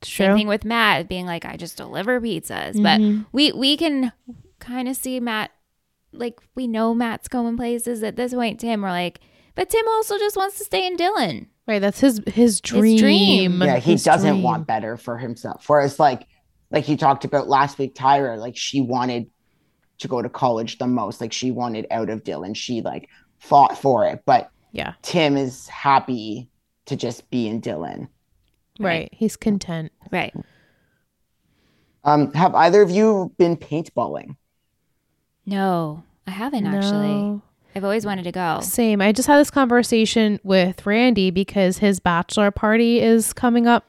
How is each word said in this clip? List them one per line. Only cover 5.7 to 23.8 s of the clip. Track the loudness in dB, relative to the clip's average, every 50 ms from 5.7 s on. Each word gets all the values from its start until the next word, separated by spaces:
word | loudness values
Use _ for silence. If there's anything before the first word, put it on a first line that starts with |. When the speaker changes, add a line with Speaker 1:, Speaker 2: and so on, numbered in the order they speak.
| _ _ _ _ _ _ _ _
Speaker 2:
like, | -12 -10 -10 -10 -10 _ _ _ _
we | -8 -6
know | -4 -2 0 0 0 0
Matt's | 0 -2 -4 -6 -8 -10 -8
going | -6 -4 -4 -4 -4
places | -4 -4 -4 -4 -4 -4 -6 -6 -6
at | -6 -6 -6
this | -6 -6 -4 -4
point. | -2 -2 -2 -4 -6
Tim, | -6 -4 -4 -4
we're | -4 -4
like, | -4 -4 -4 -6 -8 -10 _ _ _ _ _ _ _
but | -6 -4 0
Tim | 0 0 0 2
also | 0 0 -2 -2 -4 -2
just | -2 -2 -2
wants | -2 -4 -4 -4 -8
to | -8
stay | -6 -4 -4 -2 -2
in | -2 -2
Dylan. | -2 -2 0 0 -2 -2 -4 -8 -12 -16 _ _ _ -4
Speaker 1:
Right, | -2 0
that's | 0 0 0 2
his, | 2 2 2 2 -2
his | -4 2
Speaker 2:
His | 4 4 4 4 0
dream. | -4 -2 2 4 6 6 6 6
Speaker 1:
dream. | 6 6 6 6 6 4 4 4 4 2 2 2
Speaker 3:
Yeah, | 2 2 2 2
he | 2 2
Speaker 1:
His | 2 4 6
Speaker 3:
doesn't | 4 4 6 4 4
Speaker 1:
dream. | 2 2
Speaker 3:
want | 2 0 -2 -2 -4
better | -4 -4 -4 -4 -6 -8 -10
for | -8 -8 -8 -8
himself. | -8 -8 -10 -10 -10 -12 -12 -10 -2 2
Whereas, | 2 4 4 2 2 2
like, | 2 2 2 0 -6 _ _ _ _ _ _ _ _ _
like | -4 -4 -2 0
you | -2 2
talked | 2 2 2 2 -2
about | -2 -2 -2 0 2
last | 2 2 2 0 -2 -4
week, | -8 -8 -6
Tyra, | -2 2 2 4 4 2 -2 -4 -8
like, | -10 -12 -12 -10
she | -10 -4 -2 -2
wanted | -2 0 -2 -2 -2 -2 -4 -4 -6 -8 _ _ _ _ _ _ _ _ _ _ _ _ _ -14
to | -10 -6
go | -4 -4 -4
to | -6
college | -4 -2 -2 0 0 -2 -4 -6 -8 -6
the | -4 -2
most. | -2 -2 -4 -6 -8 -10
Like, | -10 -10
she | -8 -6 -6 -6
wanted | -4 -4 -6 -6 -6 -8 -8 -6
out | -6 -4 -4 -4
of | -6 -8 -8
Dylan. | -10 -10 -10 -10 -10 -10
She, | -10 -10 -8 -8 -6
like, | -6 -8 -10 -10 -14 _ _ _ _ _ _ _
fought | -4 2 4 4 4 4 2
for | 0